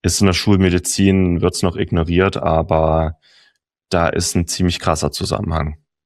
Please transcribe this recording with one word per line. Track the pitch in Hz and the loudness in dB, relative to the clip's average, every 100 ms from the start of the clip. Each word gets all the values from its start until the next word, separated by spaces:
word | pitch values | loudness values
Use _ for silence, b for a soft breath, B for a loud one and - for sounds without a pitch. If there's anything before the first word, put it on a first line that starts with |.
ist | - - | -4 2
in | 98 | 2
der | |
Schulmedizin, | 87 - 98 95 87 - - 98 95 92 85 | 2 2 4 4 2 -2 0 2 4 2 0
wird's | 90 - | -2 0
noch | 92 85 | -2 -2
ignoriert, | 101 85 80 85 95 - | -2 -2 0 2 2 0
aber | 85 80 80 80 80 80 80 80 b b b b _ _ - | 0 0 2 0 2 0 -2 -6 b b b b _ _ -6
da | 90 85 | -2 0
ist | - 87 - | -2 -2 -2
ein | 85 | -4
ziemlich | - 90 - | -2 -2 0
krasser | - 78 73 | -2 -2 -2
Zusammenhang, | - - - 101 80 76 73 _ _ | -4 -6 -4 -4 -4 -4 -8 _ _